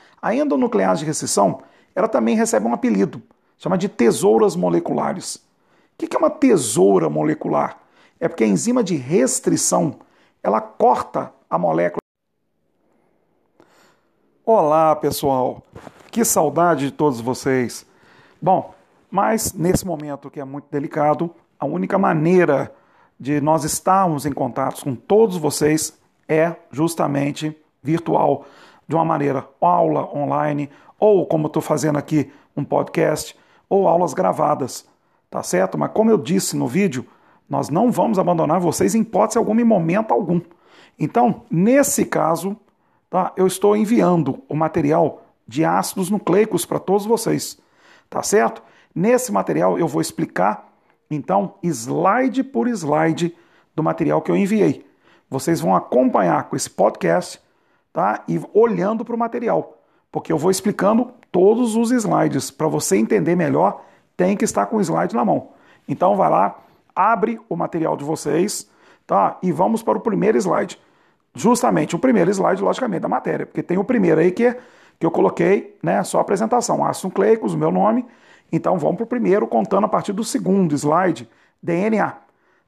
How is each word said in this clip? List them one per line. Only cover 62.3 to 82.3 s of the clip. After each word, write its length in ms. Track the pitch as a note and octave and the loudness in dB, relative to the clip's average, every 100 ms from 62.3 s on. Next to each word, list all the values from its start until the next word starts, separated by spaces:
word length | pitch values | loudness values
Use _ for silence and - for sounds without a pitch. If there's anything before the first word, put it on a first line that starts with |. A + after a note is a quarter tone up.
| C#3+ - | 0 -4
Pra 180 | - D#3+ | -4 -2
você 280 | D3 - G3 | -2 0 0
entender 400 | A3 A3 E3 F3 | 2 2 2 0
melhor, 480 | D#3 C3+ F#3+ - - _ _ - | 2 2 2 0 -10 _ _ -2
tem 180 | F3+ | 0
que 120 | G3+ G#3+ | 0 -2
estar 180 | - G3+ | -2 -2
com 100 | A3 | 0
o 40 | |
slide 340 | F3 D#3+ F3+ | 0 0 -2
na 100 | A3+ | -2
mão. 260 | A3 D3 - - _ _ - | 0 -2 -4 -16 _ _ -10
Então, 300 | C#3 F3+ G3+ | -2 0 2
vai 140 | F#3 | 2
lá, 280 | E3+ G3 - - _ _ - | 2 0 -4 -18 _ _ -2
abre 440 | G3 A3+ A3 A3+ - | 0 0 -2 -6 -8
o 80 | E3+ | -6
material 400 | E3 E3+ D#3+ D3+ | -4 -4 -2 -4
de 80 | |
vocês, 640 | C#3+ D#3 D3+ D3+ G3+ - - _ _ _ - | -4 -6 -2 -2 -2 -4 -12 _ _ _ -4
tá? 300 | F#3 F#3 - | 0 0 -2
E 80 | F#3 | -2
vamos 320 | D3+ G3 A3+ | 0 0 0
para 160 | - G#3 | -2 -2
o 20 | |
primeiro 380 | A#3 F#3+ F#3 A3+ | -2 0 2 2
slide. 420 | F#3 D#3 - - _ _ _ _ _ | 0 -2 -4 -10 _ _ _ _ _
Justamente 600 | - E3+ A#3+ A#3 F3+ D#3 E3+ | -2 2 2 2 0 0 0
o 20 | |
primeiro 320 | C4 A3+ E3+ | 2 4 2
slide, 320 | G3 E3+ F#3+ | 2 0 0
logicamente, 400 | F#3+ F3 B3+ E3+ | -2 -2 -4 -4
da 60 | - | -4
matéria, 360 | F3+ - D3 | -4 -2 -6
porque 180 | D3 - | -6 -8
tem 140 | - F3+ | -4 -2
o 80 | |
primeiro 360 | G3 B3+ F3+ D#3+ | 0 2 2 4
aí 100 | E3+ | 2
que 140 | F3+ | 2
é, 160 | A#3+ A#3+ - _ _ _ | 0 0 -8 _ _ _
que 40 | |
eu 60 | D#3+ | -2
coloquei, 680 | D#3+ F#3+ - E3+ G#3 - - | 2 0 2 2 2 -2 -8
né, 220 | D#3 G3 | -2 -2
só 140 | F#3+ - | 0 -2
a 20 | |
apresentação, 640 | - G3+ A3 B3 - D#3 | 0 0 0 0 0 -2
ácidos 260 | D3 D3 F#3+ | -2 -4 -6
nucleicos, 440 | F#3 G3 A3+ A3 | 0 2 2 0
o 40 | D#3+ | -2
meu 140 | D#3 | 0
nome. 340 | F#3 G3 A#3 B3 _ _ - _ | 2 2 0 -4 _ _ -20 _
Então, 260 | E3 E3 F3+ | -4 0 0
vamos 200 | D3+ F3 | 0 -2
pro 80 | A3+ | -4
primeiro, 420 | B3 G3+ G3 A3+ | -2 0 0 0
contando 380 | A3+ G3+ F#3+ G#3 | -2 0 0 0
a 20 | |
partir 240 | F3+ - | 0 -2
do 100 | G3 | -6
segundo 500 | A3+ C4 F3+ G3 F3 C#3+ | -4 -4 0 2 2 0
slide, 520 | D3 D#3+ F#3 A#2+ A#2 _ _ _ | 0 0 0 -2 -8 _ _ _
D 120 | - | -6
N 260 | E3+ G#3 A3 | -2 0 0
A, 200 | D#3+ - _ | -2 -6 _